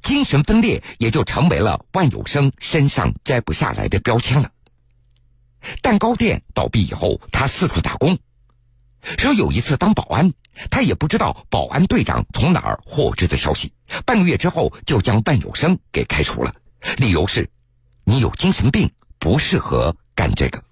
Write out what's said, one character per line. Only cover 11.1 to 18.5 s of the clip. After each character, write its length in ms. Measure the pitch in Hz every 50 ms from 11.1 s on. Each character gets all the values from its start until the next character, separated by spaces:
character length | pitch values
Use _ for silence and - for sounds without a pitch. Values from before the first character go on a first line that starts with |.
| - 220
道 260 | - - - - - -
保 160 | - - 69
安 180 | - - 135 180
队 180 | - 240 233 135
长 220 | - - 58 - - -
从 200 | - - 175 180
哪 80 | -
儿 200 | - 53 53 - -
获 280 | - - - - - -
知 100 | - -
的 100 | 85 -
消 180 | 67 - - 76
息， 180 | - - 73 _ _ _ _ - - -
半 140 | - 254 226
个 40 | 185
月 140 | 175 131 95
之 120 | - 175
后 220 | - - 139 - - - -
就 140 | - 151 110
将 200 | 90 - 104 110 113
万 140 | - - 113
有 120 | - - -
生 240 | - - 165 185 - _ _
给 140 | _ - 62
开 180 | - - 69 65
除 220 | - - - 64
了， 100 | - - _ _ - _ _ - - -
理 140 | - 143 117
由 160 | 90 78 76
是 240 | 98 - - - - _ _ _ _ _ _ _ _ _ _ _
“你 140 | - 110 135
有 100 | 120 - -
精 160 | - - 180